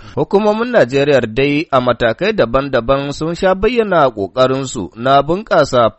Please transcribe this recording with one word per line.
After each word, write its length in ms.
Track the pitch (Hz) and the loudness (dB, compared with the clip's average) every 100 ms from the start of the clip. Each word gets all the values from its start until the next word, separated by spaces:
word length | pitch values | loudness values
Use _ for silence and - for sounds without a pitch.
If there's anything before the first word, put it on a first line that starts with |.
| 110 127 | -10 -6
Hukumomin 560 | 160 196 214 214 247 | 0 0 0 -2 0
Najeriya 480 | 220 123 139 143 135 117 113 | 2 2 2 2 2 0 -2
dai 300 | 143 143 - | 0 0 0
a 120 | 131 | 0
matakai 500 | 123 117 117 - 196 | 0 0 0 0 -2
daban-daban 800 | 202 117 131 139 127 117 139 143 | 0 0 0 -2 -2 0 -2 -2
sun 240 | 139 160 170 | -6 -6 -2
sha 200 | 190 190 | -2 0
bayyana 520 | 220 240 214 170 135 | 0 0 0 2 2
ƙoƙarinsu 880 | 104 95 127 131 135 131 123 85 110 | 0 -4 0 0 0 -4 -8 -10 -4
na 260 | 127 139 | 2 2
bunƙasa 680 | 143 185 226 185 139 127 110 | 2 -4 0 0 2 2 2